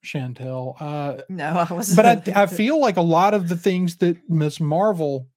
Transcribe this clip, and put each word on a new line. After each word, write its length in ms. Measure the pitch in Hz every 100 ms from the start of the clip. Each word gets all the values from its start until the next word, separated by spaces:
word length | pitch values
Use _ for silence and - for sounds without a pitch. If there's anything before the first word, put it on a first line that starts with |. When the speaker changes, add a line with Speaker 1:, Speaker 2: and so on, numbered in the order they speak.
Speaker 1:
Chantel. 720 | - 151 127 120 131 131 127 -
Uh, 420 | 147 147 143 131 -
Speaker 2:
No, 180 | 185 147
<laughs> 200 | 170 170
I 20 |
wasn't 240 | 175 190 185
Speaker 1:
but 320 | 214 233 202
I, 140 | 190
I 40 | 202
Speaker 2:
<laughs> 0 |
Speaker 1:
feel 340 | 185 214 311
like 160 | 269 180
a 60 |
lot 320 | 170 160 190
of 140 | 214 175
the 80 | 170
things 400 | 196 185 180 170
that 200 | 175 170 -
Miss 300 | 165 151 147
Marvel 680 | 151 156 208 185 151 135 131